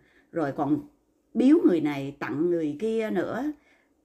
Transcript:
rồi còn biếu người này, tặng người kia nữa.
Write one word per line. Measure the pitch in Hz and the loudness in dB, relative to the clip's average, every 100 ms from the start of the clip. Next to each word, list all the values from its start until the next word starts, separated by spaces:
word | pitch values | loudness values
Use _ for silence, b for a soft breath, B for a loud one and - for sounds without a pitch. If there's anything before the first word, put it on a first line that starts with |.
| b b b | b b b
rồi | 165 143 147 | -6 -4 -2
còn | 139 147 - _ _ _ _ | -2 -2 -4 _ _ _ _
biếu | 226 254 311 | 2 6 6
người | 285 170 | 6 2
này, | 147 139 139 143 | 0 -4 -6 -8
tặng | - 135 175 | -6 -2 0
người | 170 156 143 | 0 -2 -4
kia | 220 226 220 | -2 -2 -2
nữa. | 202 - 208 294 294 b b b b | -2 -2 -4 -6 -8 b b b b